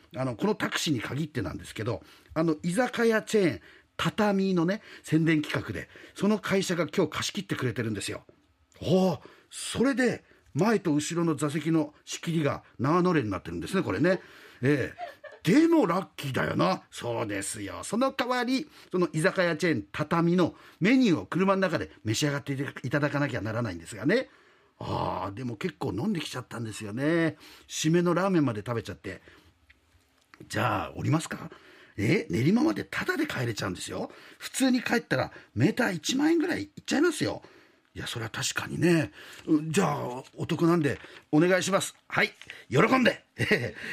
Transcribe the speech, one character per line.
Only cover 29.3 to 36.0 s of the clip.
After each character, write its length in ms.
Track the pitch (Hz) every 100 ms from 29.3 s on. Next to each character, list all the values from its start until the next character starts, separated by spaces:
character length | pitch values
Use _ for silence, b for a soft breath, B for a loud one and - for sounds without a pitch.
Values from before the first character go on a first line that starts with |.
| b b b _ _ _ _ _ _ _ - -
じ 120 | 107
ゃ 260 | 113 98 78
あ、 80 | -
降 80 |
り 80 | 110
ま 80 | 160
す 100 | -
か？ 220 | 226 165 B B B B -
え？ 280 | 101 185 -
練 200 | 113 139
馬 140 | 226
ま 100 | 302
で 100 | 202
タ 220 | - - 196
ダ 120 | 359
で 100 | -
帰 180 | 127 120
れ 80 |
ち 80 | 107
ゃ 60 | 101
う 20 |
ん 40 | 87
で 60 |
す 100 | -
よ。 180 | 190 - B B B
普 100 | -
通 220 | - 262
に 100 | 247
帰 140 | - 240
っ 60 |
た 160 | - 131
ら 140 | - B B
メ 140 | 101 156
ー 60 | 220
タ 100 | 226
ー 80 |
一 220 | 175